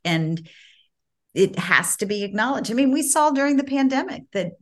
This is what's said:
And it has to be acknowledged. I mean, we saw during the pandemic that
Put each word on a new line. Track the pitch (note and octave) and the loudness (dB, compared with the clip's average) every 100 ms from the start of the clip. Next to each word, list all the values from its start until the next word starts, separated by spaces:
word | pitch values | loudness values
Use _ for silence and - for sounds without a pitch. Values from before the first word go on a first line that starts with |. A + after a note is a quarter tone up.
| F3 | -2
And | D#3+ D#3+ E3 D#3+ - - _ _ _ _ _ _ | -2 -2 -4 -8 -20 -20 _ _ _ _ _ _
it | - F#3+ F3 | 0 0 0
has | E3+ D#3+ - - | 2 2 2 -4
to | G3 | -4
be | G#3 | -6
acknowledged. | G3+ G3+ A#3+ C#4 C#4 | -4 -2 -2 -2 -2
I | |
mean, | A#3+ C4+ | 0 2
we | C#4 | 2
saw | C4+ D#4+ D4+ | 0 2 2
during | C4+ C#4+ C#4 | 2 2 2
the | |
pandemic | C#4 C4+ C4 C4 F#4 - - | 2 2 2 0 -4 -10 -8
that | G3+ E3+ - | -6 -6 -8